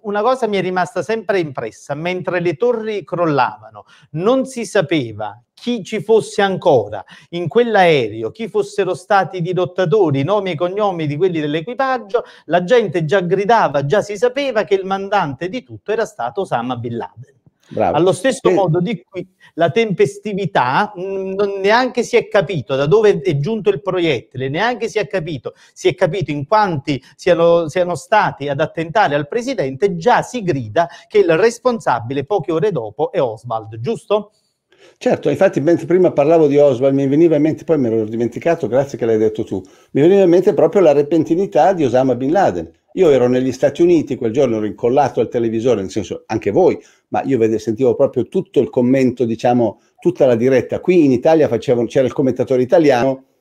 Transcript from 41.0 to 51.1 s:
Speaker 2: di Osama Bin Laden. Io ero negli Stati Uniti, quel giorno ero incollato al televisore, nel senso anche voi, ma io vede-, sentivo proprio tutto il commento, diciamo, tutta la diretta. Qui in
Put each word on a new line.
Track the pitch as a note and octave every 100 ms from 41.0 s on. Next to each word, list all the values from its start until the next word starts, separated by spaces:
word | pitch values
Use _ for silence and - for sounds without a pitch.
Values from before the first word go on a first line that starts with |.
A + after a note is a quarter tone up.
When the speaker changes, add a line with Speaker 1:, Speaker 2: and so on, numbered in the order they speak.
| D3 E3+ - E3 G3 D3+ E3
Speaker 2:
di | F#3+
Osama | C3+ B2 C3
Bin | A#2+ C3
Laden. | F#3 D#3 F2 D#2+ _ _
Io | - E3
ero | C3 B2
negli | B2+ C3
Stati | A#2+ C#3+ -
Uniti, | F3 E3+ - B2+
quel | A#2+
giorno | A2+ C3 A2+
ero | G#2+
incollato | - A#2+ C3+ B2+ B2+
al | G#2+
televisore, | B2 A#2 A2+ A#2+ A2
nel | F#2
senso | - F#2 F#2+ _
anche | A2 G2+
voi, | A2+ E3+ - _ _ _
ma | -
io | - C3
vede-, | A2 A2
sentivo | - A2 B2+
proprio | A2 C3+ B2+ A2+
tutto | F#3+ F#3 -
il | A#2
commento, | - A#2+ C3+ B2+ A#2+
diciamo, | A#2+ A2+ B2+ B2 A#2 - _ _
tutta | F3+ - C#3
la |
diretta. | A#2 B2 C3 - A#2+
Qui | - F3+
in | D3